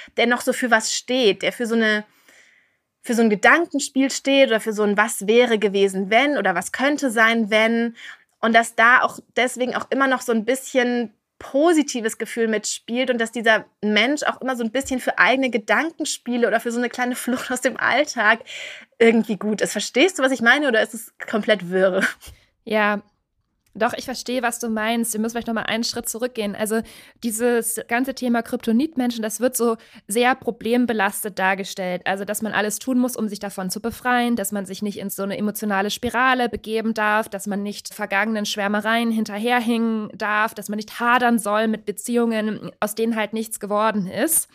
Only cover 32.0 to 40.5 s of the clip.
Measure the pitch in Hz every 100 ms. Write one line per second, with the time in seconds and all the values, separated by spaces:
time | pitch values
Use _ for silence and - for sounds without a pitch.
32 | - 196 202 208 220 - 208 208 - 247
33 | 247 247 214 202 202 196 185 208 233 -
34 | 254 247 240 240 294 208 185 190 208 -
35 | 196 - 196 - 208 208 214 196 202 -
36 | 240 226 262 254 240 214 214 220 226 226
37 | 214 214 220 190 202 202 202 202 - -
38 | 202 196 220 214 208 208 202 208 208 233
39 | 233 220 214 208 240 247 226 226 226 220
40 | 214 - 208 214 214